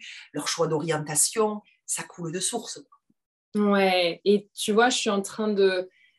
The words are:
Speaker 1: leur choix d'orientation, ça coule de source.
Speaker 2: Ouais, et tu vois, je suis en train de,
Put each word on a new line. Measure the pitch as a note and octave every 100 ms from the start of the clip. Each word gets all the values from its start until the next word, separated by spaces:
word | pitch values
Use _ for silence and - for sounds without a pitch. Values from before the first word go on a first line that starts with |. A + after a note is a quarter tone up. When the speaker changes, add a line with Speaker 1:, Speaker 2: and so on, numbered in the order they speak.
| - - -
Speaker 1:
leur | D3 -
choix | - D#3+
d'orientation, | D#3 E3 D3+ D3 D3 - A3+ G#3+ G#3 - _ -
ça | -
coule | - - D#3+
de | F3+
source. | F#3 A#3+ - - - _ _ _ _ _ _
Speaker 2:
Ouais, | G#3 G#3 G3+ F#3+ F3+ F3 E3
et | F#3+ G3+ -
tu | - -
vois, | G#3 A#3+
je | B3+
suis | A#3+
en | G3+
train | G3 - G#3+
de, | G3+ F#3+ F#3 F#3 _ _